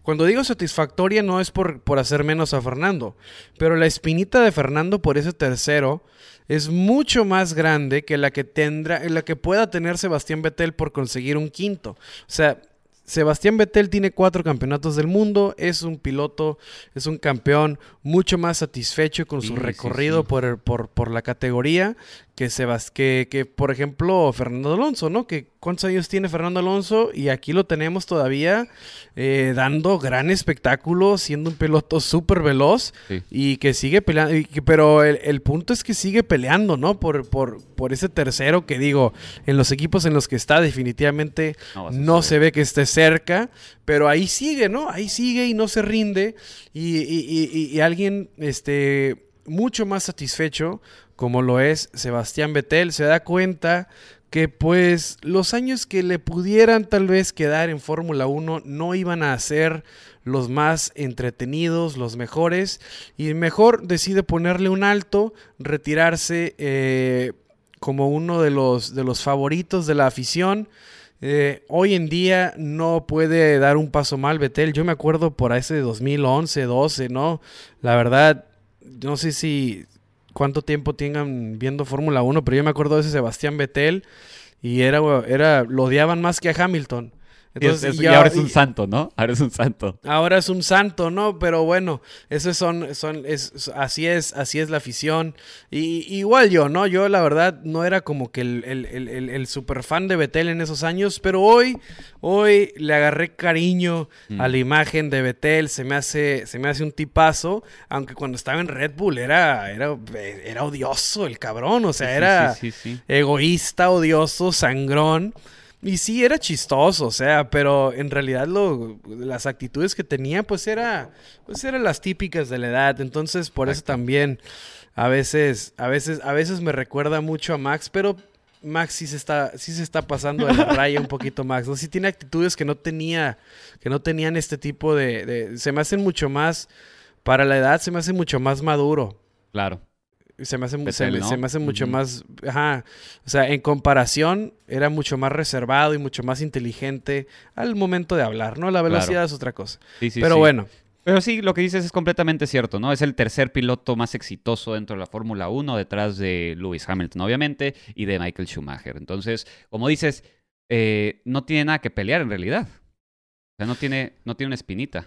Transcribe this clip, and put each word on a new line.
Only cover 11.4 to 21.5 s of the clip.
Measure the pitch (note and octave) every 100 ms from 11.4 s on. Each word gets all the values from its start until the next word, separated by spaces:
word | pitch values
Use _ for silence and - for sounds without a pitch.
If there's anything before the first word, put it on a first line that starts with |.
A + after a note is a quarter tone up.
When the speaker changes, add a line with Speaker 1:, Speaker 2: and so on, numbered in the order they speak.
| D3+
Speaker 1:
quinto. | - G3+ G3 A2
O | - - - _
sea, | - D3+ C3 _ _ _ _
Sebastián | - E3 D3+ D3+ G3+ A3
Vettel | G#3 G#3+ G3+
tiene | G3+ G3
cuatro | - F#3+ F3+
campeonatos | E3 B2+ C3 C#3+ D#3+ D3+
del | D#3
mundo, | F#3+ G#3+ G3+ G3+ -
es | F3 E3+
un | E3+ D#3
piloto, | C#3 C3+ D3+ D3 D#3 D3 - - - C#3
es | C#3+
un | D#3
campeón | D3+ B2+ C#3 D3 D3+ C#3+ - _
mucho | C#3+ E3+ F#3 F3+
más | E3+ E3
satisfecho | D#3 B2+ A#2 - D#3 D#3+ D#3+
con | C#3+
su | A2
Speaker 2:
Sí, |
sí, | A#2+
Speaker 1:
recorrido | B2 - A#2+ A#2+ D3 D#3+
Speaker 2:
sí. | D3+
Speaker 1:
por | C3+ B2
el, | A#2
por, | - A#2+ A2+
por | - A2+
la | A#2
categoría | A#2+ B2 B2+